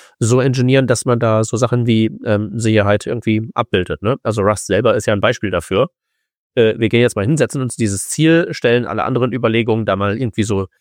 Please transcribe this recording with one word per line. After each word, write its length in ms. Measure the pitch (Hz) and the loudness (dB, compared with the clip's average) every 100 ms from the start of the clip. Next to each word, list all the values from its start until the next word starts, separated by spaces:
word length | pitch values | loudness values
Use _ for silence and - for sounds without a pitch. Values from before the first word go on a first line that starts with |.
| - - | -16 -4
so 220 | 110 127 | 0 2
engineieren, 460 | 131 127 123 135 127 | 2 2 2 4 2
dass 180 | 120 | 0
man 160 | 131 120 | 0 0
da 240 | 117 110 | 2 0
so 140 | 110 110 | 0 -2
Sachen 280 | 120 123 117 | 0 0 2
wie, 200 | 110 110 - | 2 0 -2
ähm, 340 | 113 104 104 113 | -2 -2 -2 -4
Sicherheit 480 | 110 107 101 104 - | 2 2 4 0 -2
irgendwie 440 | 120 113 107 113 | -4 0 -2 -2
abbildet, 460 | - 117 98 90 80 | -6 -2 -2 -2 -4
ne? 140 | 101 135 | -4 -4
Also 180 | 113 107 | -4 -2
Rust 260 | 98 107 - | 0 0 -2
selber 280 | 98 117 110 | 0 2 0
ist 100 | - | 0
ja 60 | |
ein 80 | 104 | 0
Beispiel 300 | 104 123 101 | 0 -2 -2
dafür. 400 | 90 - 95 151 _ _ _ _ _ _ - | -4 -2 0 0 _ _ _ _ _ _ 0
Äh, 220 | 110 - | 2 2
wir 100 | 110 | 0
gehen 140 | 117 | 2
jetzt 120 | 120 107 | 2 0
mal 100 | 95 | 0
hinsetzen, 340 | 156 120 143 | 0 0 -2
uns 160 | 127 - | -6 -4
dieses 320 | 110 98 - | -4 -4 -6
Ziel, 400 | - 160 165 175 | 0 2 4 0
stellen 320 | 160 120 120 117 | -2 0 2 0
alle 180 | 104 | -4
anderen 280 | 90 127 123 | -2 0 -2
Überlegungen 520 | 123 117 113 120 110 101 | 0 0 0 0 0 0
da 100 | 95 | -2
mal 200 | 101 107 | -2 -2
irgendwie 260 | 127 - | -4 -4
so 220 | 104 98 95 _ | -2 -2 -4 _